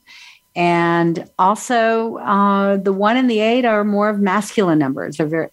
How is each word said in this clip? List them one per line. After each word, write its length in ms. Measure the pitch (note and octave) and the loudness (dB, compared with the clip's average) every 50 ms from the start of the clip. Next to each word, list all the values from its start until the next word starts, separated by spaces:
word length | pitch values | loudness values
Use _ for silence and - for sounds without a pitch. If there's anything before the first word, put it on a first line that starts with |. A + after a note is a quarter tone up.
| _ - - - - - - _ _ _ - | _ -20 -20 -20 -20 -20 -20 _ _ _ -6
And 720 | F3 F3 F3 F3 E3+ E3+ E3+ E3+ E3+ E3+ E3+ E3 E3 - - _ - | -2 0 0 2 2 2 2 2 2 2 0 0 -2 -6 -8 _ 0
also, 800 | F#3 F#3+ G#3+ G#3+ - - B3 A#3 A3+ A3+ A3+ A3+ A3+ A3+ - | 0 0 0 0 -2 -2 0 0 2 2 0 0 -2 -4 -6
uh, 600 | - - - G3+ G3 G3+ G3+ G3 G3 G3 G3 G3+ G3 | -8 -4 -2 0 2 2 2 2 2 2 0 0 0
the 160 | F#3 G3+ F#3+ | 0 -2 -2
one 240 | F#3+ G3+ G#3 A#3 B3+ | 0 0 0 2 2
and 100 | C4 B3 | 2 2
the 100 | A3+ G#3+ | 0 0
eight 260 | G#3+ A3+ A#3 C4 B3 | 0 0 2 2 2
are 180 | A#3 G#3+ G#3 G#3 | 2 2 0 0
more 240 | G#3+ G3+ G3+ G#3 G#3+ | 0 0 0 0 0
of 120 | G#3+ G3+ | 0 0
masculine 580 | G3+ F#3+ F#3 G#3+ G3+ - - - G3 F3 D#3+ D3+ | 0 0 0 0 -2 -2 -2 0 0 2 2 2
numbers. 400 | C#3+ C3 C3+ - E2+ - D3+ - | 2 0 -2 -6 -8 -8 -6 -4
They're 80 | D#3+ | -4
very, 220 | D3+ D#3+ D#3+ D#3 - | -2 -2 -4 -6 -6